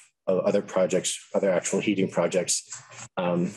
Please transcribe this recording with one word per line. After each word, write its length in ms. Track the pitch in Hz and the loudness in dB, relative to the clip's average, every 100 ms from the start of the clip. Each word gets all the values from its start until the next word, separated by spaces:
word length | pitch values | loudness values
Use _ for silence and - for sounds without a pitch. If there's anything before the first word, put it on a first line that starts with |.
| - _ - | -20 _ 0
of 180 | 92 | 0
other 160 | 98 101 | 2 0
projects, 580 | 95 95 90 90 - - - | 0 0 2 2 0 -6 -4
other 160 | 98 98 | 0 2
actual 300 | 87 - 98 | 2 0 0
heating 300 | 107 95 95 | 0 0 0
projects, 580 | - 85 90 85 - - - - - - - | 0 0 0 0 -4 -6 -16 -18 -20 -10 -4
um, 340 | 87 87 87 | 0 0 -2